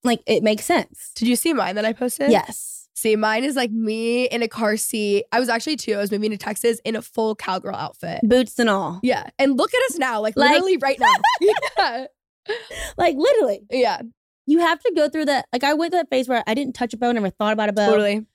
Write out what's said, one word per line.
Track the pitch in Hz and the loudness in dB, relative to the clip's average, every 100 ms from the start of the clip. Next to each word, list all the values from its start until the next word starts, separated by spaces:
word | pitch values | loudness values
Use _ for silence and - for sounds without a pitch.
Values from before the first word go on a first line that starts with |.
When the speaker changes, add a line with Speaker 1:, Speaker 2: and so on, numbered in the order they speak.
Speaker 1:
Like, | 247 233 | 0 -2
it | - 214 | 0 2
makes | 214 214 | 2 0
sense. | - 339 - - - | 0 0 0 -12 -18
Speaker 2:
Did | - 226 | -4 0
you | 240 | 2
see | 339 | 2
mine | 285 185 | 0 0
that | 202 | -2
I | 214 | -2
posted? | 226 247 - 277 | -2 -4 -2 4
Speaker 1:
Yes. | 214 - - - - - - | 4 2 -10 -12 -16 -16 -4
Speaker 2:
See, | 220 214 | 0 2
mine | 214 220 | 2 0
is, | 269 269 | -2 -2
like, | 247 | -2
me | 226 220 220 226 240 247 | -2 -2 -2 -2 0 0
in | 240 | -2
a | 226 | -4
car | 226 220 214 | -2 -2 -2
seat. | - 226 208 202 - | -2 -2 0 0 0
I | 226 | -2
was | 247 | 0
actually, | 233 311 294 | -2 -4 -6
too, | - | -4
I | 202 | -2
was | 202 | -2
moving | 208 214 | -2 -2
to | 208 | -4
Texas | - 214 233 226 - | -8 -2 -2 -2 -4
in | 226 | -6
a | |
full | - - 220 214 | -6 -2 -2 -2
cowgirl | - 185 - | -4 -6 -6
outfit. | 185 147 - 170 170 | -8 -8 -10 -10 -2
Speaker 1:
Boots | 220 247 247 - | 4 4 2 0
and | 233 | 0
all. | 196 160 180 | 2 -2 -4
Speaker 2:
Yeah. | 254 240 - - | -2 -2 -6 0
And | 269 262 | 0 2
look | 330 | 0
at | 494 508 | 0 0
us | 320 | -2
now, | 262 226 | -2 -2
like, | 214 | -2
Speaker 1:
Like | 240 285 | 2 4
Speaker 2:
literally | 302 381 359 | 4 2 0
right | 269 - | 0 2
now. | 906 960 855 988 | 4 4 2 2
Speaker 1:
<laughs> | 392 427 554 - | 2 2 -2 -2
Speaker 2:
Yeah. | 339 233 262 _ _ _ - 453 - - - - | -2 -2 -12 _ _ _ -10 -10 -8 -12 -12 0
Speaker 1:
Like, | 349 269 | 0 2
literally. | 339 508 269 202 208 | 2 4 2 0 -4
Speaker 2:
Yeah. | 262 233 185 233 _ _ _ - | 0 0 0 -8 _ _ _ 2
Speaker 1:
You | 311 | 4
have | 339 330 | 4 2
to | - | 0
go | 330 294 | 2 0
through | 311 | 0
that. | 294 277 - | 0 0 -2
Like, | 247 | -2
I | 277 | 0
went | 302 330 | 0 2
through | 349 | 0
that | 330 | 0
phase | 262 254 | -2 0
where | 247 - | -2 0
I | |
didn't | 226 269 | -2 -2
touch | - 247 | -4 -6
a | 226 | -2
bow, | 240 | 0
never | 240 196 | 0 -2
thought | - 214 | -2 -2
about | 214 214 | 0 0
a | |
bow. | 202 208 | 2 4
Speaker 2:
Totally. | 214 208 208 220 | 4 2 -2 -6